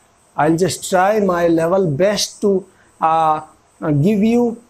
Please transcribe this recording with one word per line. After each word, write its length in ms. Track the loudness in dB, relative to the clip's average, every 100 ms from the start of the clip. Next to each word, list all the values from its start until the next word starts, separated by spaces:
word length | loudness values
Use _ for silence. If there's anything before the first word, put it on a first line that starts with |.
| _ _ _ -2
I'll 180 | 0 2
just 240 | 0 -4 -4
try 300 | 0 2 2
my 240 | 0 0 0
level 380 | 0 0 0 0 0
best 440 | 0 0 -6 -4
to, 120 | -2 -2 -4 _ _ _
uh, 380 | 0 0 0 -2 -6 -20 _ _
give 420 | -2 0 2 2
you 220 | 2 2 0 -4 -14